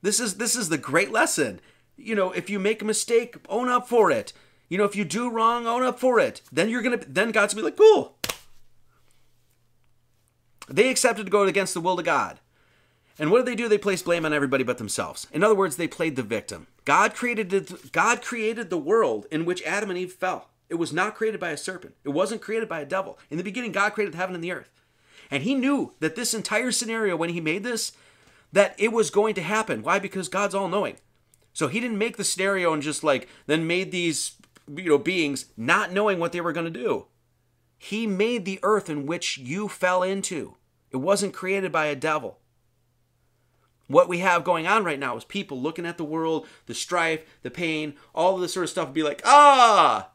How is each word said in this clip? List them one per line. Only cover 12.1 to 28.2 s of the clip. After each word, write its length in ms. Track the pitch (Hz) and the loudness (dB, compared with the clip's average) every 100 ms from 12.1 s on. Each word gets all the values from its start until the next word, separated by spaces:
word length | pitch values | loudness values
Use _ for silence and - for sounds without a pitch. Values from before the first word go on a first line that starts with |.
| 147 98 - _ _ _ _ _ _ _ _ | 0 0 -8 _ _ _ _ _ _ _ _
And 120 | 151 | 2
what 80 | 220 | 4
did 80 | 254 | 2
they 100 | 220 | -2
do? 60 | 240 | 0
They 80 | 208 | 0
placed 300 | 202 185 - | 0 -4 0
blame 180 | 170 | 0
on 80 | 160 | 0
everybody 320 | 151 139 131 | 0 0 0
but 140 | 123 120 | 0 -4
themselves. 480 | 107 - 87 - - | -4 -6 -6 -8 -10
In 140 | 151 | 0
other 100 | 208 | 2
words, 220 | 208 190 143 | 4 2 -2
they 100 | 165 | -6
played 300 | - 165 131 | -4 -4 -4
the 60 | |
victim. 460 | 107 110 - 90 - _ - | -4 -6 -6 -16 -16 _ 2
God 280 | 151 214 | 4 4
created 360 | 226 247 226 190 | 0 -6 -4 -2
the, 400 | 190 - 185 - | -2 -4 -16 -8
God 300 | 160 202 240 | 0 2 0
created 480 | - 240 214 226 202 | -2 -4 -4 -4 -4
the 80 | 175 | -4
world 480 | 147 220 180 107 101 | 2 2 2 0 -4
in 140 | 156 | -4
which 180 | 165 180 | -2 -4
Adam 260 | - 190 214 | -4 -4 -4
and 80 | 180 | -6
Eve 160 | 185 | -8
fell. 340 | - 185 190 - _ _ | -6 -6 -6 -10 _ _
It 60 | 165 | -4
was 180 | 160 | -2
not 200 | 151 202 | 0 -2
created 240 | 214 220 202 | -2 -4 -4
by 120 | 175 | -6
a 80 | 147 | -8
serpent. 380 | - 185 - _ | -8 -12 -16 _
It 80 | - | -4
wasn't 300 | 139 190 214 | -2 -2 -4
created 300 | - 220 220 | -6 -4 -4
by 100 | 165 | -8
a 60 | 139 | -4
devil. 320 | 185 196 - - | -6 -6 -12 -10
In 80 | 156 | -8
the 80 | |
beginning, 280 | 190 202 240 | -6 -6 -6
God 200 | 190 202 | 0 0
created 220 | 208 202 | 0 -4
heaven 200 | 160 185 | -4 -6
and 80 | 180 | -6
the 100 | 170 | -8
earth. 180 | 165 - _ _ _ _ - - | -10 -12 _ _ _ _ -20 -8
And 120 | 139 | -4
he 120 | 160 | -2
knew 380 | 269 254 285 160 _ | 0 2 0 -2 _
that 160 | 156 160 | -4 -4
this 160 | 247 | -4
entire 400 | 226 - 214 247 | -4 -2 -2 0
scenario, 420 | - 220 226 214 | -4 -4 -2 -2
when 160 | 170 170 | 0 -2
he 120 | 170 | -2
made 200 | 156 175 | -4 -4
this, 300 | 208 226 - - _ _ | -4 -6 -6 -10 _ _